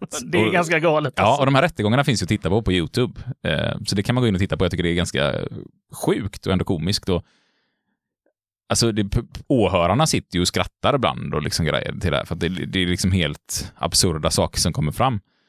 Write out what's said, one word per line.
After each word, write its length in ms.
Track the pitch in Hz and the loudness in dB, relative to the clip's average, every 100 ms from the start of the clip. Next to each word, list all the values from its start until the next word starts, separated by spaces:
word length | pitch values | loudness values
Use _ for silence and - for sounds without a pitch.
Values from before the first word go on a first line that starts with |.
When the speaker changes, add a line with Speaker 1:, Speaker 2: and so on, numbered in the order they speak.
| - - | -4 -10
Speaker 1:
<laughs> 40 | 170 | -2
Det 120 | 160 | 0
är 40 | 214 | 2
Speaker 2:
Och 80 | |
Speaker 1:
ganska 260 | 180 170 165 | 0 0 0
galet, 340 | 165 151 147 - | 2 2 0 2
Speaker 2:
ja, 60 | |
Speaker 1:
alltså. 160 | 98 143 | 2 4
Speaker 2:
och 60 | 135 | 4
de 100 | 139 | 4
här 60 | |
rättegångarna 420 | 165 - 104 123 | 2 0 2 2
finns 180 | 143 107 | 2 0
ju 20 | |
att 60 | 87 | 0
titta 200 | 104 85 | -2 0
på 120 | 104 | 0
på 100 | 107 | 2
YouTube. 500 | 90 78 - 123 - - - | 0 0 0 -2 -4 -12 -8
Eh, 340 | 85 76 78 - - | -4 -2 -2 -4 -4
så 100 | 95 | -2
det 80 | |
kan 120 | 101 127 | 0 2
man 60 | |
gå 60 | 123 | 2
in 80 | 92 | 2
och 60 | |
titta 160 | 95 80 | 0 0
på. 80 | 92 | 0
Jag 60 | |
tycker 120 | 85 | 0
det 60 | 85 | 0
är 60 | 87 | 0
ganska 380 | 85 - 69 50 - - - _ _ | 0 0 0 -2 -6 -10 -14 _ _
sjukt 520 | - - 101 98 - - | -6 -2 -2 -4 -6 -2
och 80 | |
ändå 120 | 92 - | -2 0
komiskt. 440 | 87 82 101 - | -2 -2 -2 -2
Och, 160 | 87 - _ _ _ _ _ _ _ _ _ _ _ _ _ - | -4 -4 _ _ _ _ _ _ _ _ _ _ _ _ _ -4
alltså, 220 | 101 117 | 0 2
det, 120 | 107 | 0
p-, 180 | 101 - 113 - - | 0 -2 -4 -10 0
åhörarna 600 | 135 92 92 85 110 156 | 2 4 4 4 4 2
sitter 300 | 110 - 87 | 0 -2 0
ju 40 | |
och 60 | 87 | 0
skrattar 480 | - 87 - 98 135 | 0 -4 -2 0 2
ibland 380 | 104 65 76 | 0 -2 -4
och 80 | 78 | -4
liksom 240 | - - 80 | -2 -2 0
grejer 340 | 67 - 71 | 0 -4 -4
till 120 | 85 | -2
det 60 | 71 | -2
här, 80 | - | -2
för 100 | 82 | -4
att 40 | |
det, 100 | 85 | -4
det 300 | 92 - 92 | -4 -4 -2
är 80 | 90 | 0
liksom 240 | 90 95 | 0 2
helt 600 | 95 76 71 - - - - | 2 0 -4 -10 -10 -10 -6
absurda 560 | - - 95 78 82 | -2 2 2 0 0
saker 280 | - 85 - | 0 0 0
som 140 | 87 | -2
kommer 180 | - 76 | 0 -2
fram. 280 | - 131 107 - _ | 0 0 -2 -6 _